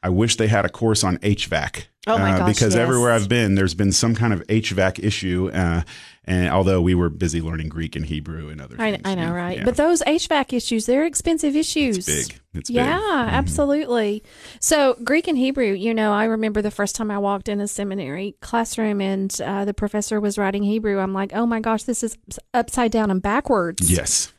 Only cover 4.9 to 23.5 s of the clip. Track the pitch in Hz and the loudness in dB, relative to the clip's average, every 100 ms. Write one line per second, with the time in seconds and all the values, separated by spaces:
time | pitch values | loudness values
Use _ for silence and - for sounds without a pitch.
4.9 | - 104 104 95 90 92 87 87 82 80 | 0 -2 -2 -2 -2 -2 0 0 0 -2
5.9 | - - - - 90 90 82 95 95 87 | -10 -20 -20 -4 0 2 2 4 4 4
6.9 | 90 87 80 90 82 82 80 78 80 80 | 4 2 0 -2 -2 -4 -6 -6 -6 -8
7.9 | 73 76 76 73 80 76 76 67 - 220 | -6 -6 -6 -8 -12 -12 -14 -16 -6 -4
8.9 | 202 - 185 165 175 175 180 196 247 302 | -4 -4 -4 -4 -4 -6 -2 -2 2 2
9.9 | 349 - 320 - 311 269 247 - 226 220 | 2 2 0 0 0 0 -2 -2 -2 2
10.9 | 254 320 285 - 320 302 285 320 320 277 | 2 2 -2 0 0 2 0 0 0 0
11.9 | 196 185 147 - - _ - - 240 254 | 0 0 -2 -4 -10 _ -10 -4 0 2
12.9 | 339 427 320 226 226 277 - 285 285 285 | 0 0 0 0 0 0 0 2 2 0
13.9 | 240 208 208 - - - - - 302 277 | 0 0 -2 -8 -20 -20 -6 0 4 4
14.9 | 240 240 302 339 294 262 277 233 196 208 | 2 0 0 2 0 0 2 0 0 0
15.9 | 226 214 208 220 226 220 208 208 - 202 | 2 2 2 2 0 0 0 -2 -2 -4
16.9 | - 220 202 202 196 196 202 208 - 202 | -2 -4 -2 0 -2 -2 -4 -4 -4 -4
17.9 | 196 143 147 202 - - 240 226 - 220 | -4 -6 -6 -8 -10 -4 -2 -2 -2 -2
18.9 | 202 196 196 196 - - 196 202 202 208 | 0 0 0 -2 -4 -4 -2 -4 -2 -2
19.9 | 214 208 214 208 202 196 196 208 220 220 | -2 -2 -2 -2 0 -2 0 0 0 0
20.9 | 196 190 190 196 202 233 226 226 220 - | 0 -2 -2 -4 -2 0 0 0 -2 -2
21.9 | 240 226 - - - _ 247 240 - 233 | -4 -4 -8 -16 -18 _ -2 -2 0 2
22.9 | 220 214 190 202 220 - | 2 2 0 0 -2 2